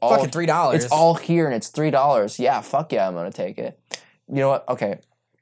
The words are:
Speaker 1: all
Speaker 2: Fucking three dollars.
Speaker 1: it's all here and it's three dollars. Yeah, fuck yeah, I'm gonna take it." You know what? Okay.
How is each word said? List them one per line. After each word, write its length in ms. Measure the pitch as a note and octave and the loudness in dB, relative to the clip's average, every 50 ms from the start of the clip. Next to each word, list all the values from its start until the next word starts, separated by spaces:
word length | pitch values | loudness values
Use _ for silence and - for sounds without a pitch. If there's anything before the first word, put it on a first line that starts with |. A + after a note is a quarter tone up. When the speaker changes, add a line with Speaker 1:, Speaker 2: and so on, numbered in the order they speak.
Speaker 1:
all 140 | A2+ A#2+ - | 0 2 2
Speaker 2:
Fucking 160 | - F3 C3+ | 2 2 0
three 160 | - E3 E3+ | -2 -2 0
dollars. 380 | D#3+ D#3+ E3+ E3+ C#3 B2 D#3+ A#2+ | 0 0 2 2 2 2 0 2
Speaker 1:
it's 80 | B2 D3+ | 2 4
all 220 | D#3 E3 E3 E3 | 4 6 4 4
here 300 | E3 - - E3+ E3+ D#3+ | 2 0 0 2 2 2
and 80 | D3 B2 | 0 -2
it's 120 | A2 - - | -4 -6 -6
three 220 | - - D3+ D3+ | -4 -2 -2 2
dollars. 480 | C3+ C3+ C3+ D3 C#3 A#2 G2+ G#2 - - | 2 2 2 4 2 2 0 0 -2 -2
Yeah, 220 | B2 C3 C3+ A2+ | 0 0 0 0
fuck 320 | G#2+ - - C#3 D#3+ D#3+ C3 | -4 -2 -4 -4 -2 -2 -2
yeah, 160 | A2 G2 F#2+ | -2 -2 -2
I'm 60 | F2+ | -2
gonna 180 | E2+ E2+ F2+ A#2 | -6 -8 -8 -8
take 260 | - F#2 F#2 G#2+ - | -8 -8 -8 -8 -8
it." 180 | B2 B2 - _ _ _ - - - _ _ _ _ - | -10 -10 -12 _ _ _ -20 -20 -20 _ _ _ _ -8
You 80 | C#3 | -4
know 140 | C#3 C3+ C3+ | -2 0 0
what? 180 | C3+ - - - | 0 -2 -4 -6
Okay. 320 | B2+ - A#2 G#2 F#2 - _ _ _ _ _ _ _ _ | -6 -4 -4 -6 -6 -8 _ _ _ _ _ _ _ _